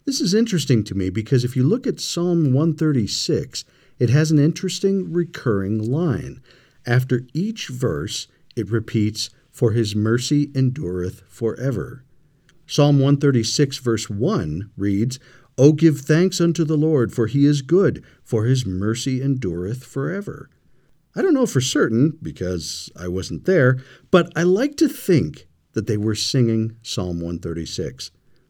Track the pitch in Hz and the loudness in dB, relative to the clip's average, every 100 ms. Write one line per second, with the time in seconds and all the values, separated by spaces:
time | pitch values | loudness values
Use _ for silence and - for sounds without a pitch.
0 | - 277 214 214 240 170 - 117 107 98 | -6 -2 0 2 0 0 2 0 0 -4
1 | 92 101 107 131 123 131 135 254 233 151 | -4 -4 0 0 0 0 0 0 -2 -6
2 | - 175 175 170 147 127 165 151 156 135 | -6 -4 0 2 2 2 2 0 0 0
3 | 98 - - 120 67 - - _ _ - | -2 -4 -2 -2 -4 -10 -14 _ _ -2
4 | 120 131 156 151 147 147 185 - 196 196 | 2 4 4 4 4 0 -6 -2 0 0
5 | 180 170 175 - 127 101 98 107 110 147 | 0 -2 -2 -2 -2 0 0 -2 0 0
6 | 175 92 65 65 - _ _ _ - 123 | 0 -2 -6 -14 -20 _ _ _ 0 0
7 | 127 123 - 156 214 220 - 123 120 73 | 2 -2 -2 -4 -4 -6 -12 -4 -4 -2
8 | 92 - - _ _ - 95 113 110 117 | -6 -8 -12 _ _ -8 -2 -2 0 0
9 | 107 110 - _ _ - 120 117 104 104 | 0 -2 -10 _ _ -2 0 2 0 0
10 | 107 120 127 147 147 135 131 131 90 92 | 0 0 2 0 0 0 0 -2 -6 -4
11 | 90 - _ - 113 - 131 104 64 - | -6 -8 _ -6 -4 -2 -4 -4 -6 -12
12 | - _ _ _ _ _ - - 147 139 | -20 _ _ _ _ _ -4 2 4 6
13 | 139 143 143 123 110 - 143 - 123 113 | 4 4 2 2 0 0 0 -2 -2 -2
14 | - 101 151 196 78 80 104 - 101 98 | -4 -4 -2 0 -2 -6 -8 -4 -2 0
15 | 123 131 - - _ - 143 151 165 135 | -2 -4 -14 -20 _ 4 4 6 4 2
16 | - 156 185 180 170 165 151 156 156 147 | 2 2 2 2 0 0 0 2 2 2
17 | 107 - 107 139 143 147 - 180 160 - | 0 0 0 4 4 4 2 2 4 0
18 | - _ - 110 117 131 98 92 104 117 | -8 _ -4 0 2 0 0 -2 -2 -2
19 | 139 127 139 135 92 85 92 127 - 139 | -4 -2 -2 -2 -4 -4 -6 -8 -8 -6
20 | 147 196 202 - - _ _ _ _ _ | -6 -6 -10 -14 -18 _ _ _ _ _
21 | _ 175 370 269 240 135 127 302 160 113 | _ -2 2 2 2 2 0 0 2 4
22 | 156 - 80 73 90 87 76 - - - | 2 0 -10 -6 -4 -4 -6 -12 -14 -12
23 | 87 92 - 80 - 185 127 131 - - | -6 -6 -6 -4 0 4 4 2 -4 -20
24 | _ 175 175 156 175 190 294 - 294 - | _ 2 2 0 2 2 0 2 0 0
25 | - 156 78 - - _ _ 117 101 107 | 2 2 2 -6 -20 _ _ -6 -2 -2
26 | 107 104 - 135 117 113 110 113 - - | 0 -2 -2 0 2 0 -2 -6 -10 -6
27 | 90 87 85 85 87 82 80 - 76 - | -4 -6 -6 -6 -6 -8 -8 -8 -8 -10
28 | - _ _ _ | -16 _ _ _